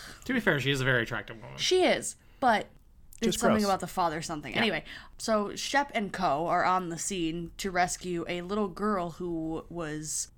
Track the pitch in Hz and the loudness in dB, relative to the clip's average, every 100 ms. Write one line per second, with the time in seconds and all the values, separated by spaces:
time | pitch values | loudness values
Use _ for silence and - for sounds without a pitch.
0 | - - - 254 202 147 131 139 131 127 | -16 -10 -2 2 4 4 4 2 4 4
1 | 113 110 - 113 123 135 - 370 311 165 | 2 -4 -6 -12 -14 -4 2 4 6 4
2 | - - - - 254 208 - - - - | -2 -10 -18 0 2 2 0 -12 -20 -20
3 | - - 226 - 233 220 202 185 175 - | -20 -2 0 4 4 4 4 2 0 0
4 | 170 156 156 156 143 - 226 156 - - | 0 0 -6 -8 -4 0 0 0 -6 -14
5 | - - - 214 202 - - - - - | -16 -8 0 0 0 -4 0 0 0 -2
6 | 196 180 180 143 170 175 170 185 175 165 | -4 0 2 2 2 2 4 2 0 -6
7 | - 190 160 170 165 - 202 180 175 - | -4 -2 -2 -2 -6 -6 -2 0 0 -2
8 | 180 170 - 175 175 214 202 165 208 196 | -4 -4 -4 -6 -4 -2 -2 -2 -2 0
9 | 175 156 180 165 160 160 - 170 156 156 | -2 -6 -6 -4 -4 -6 -8 -8 -6 -6
10 | 156 - - | -6 -6 -6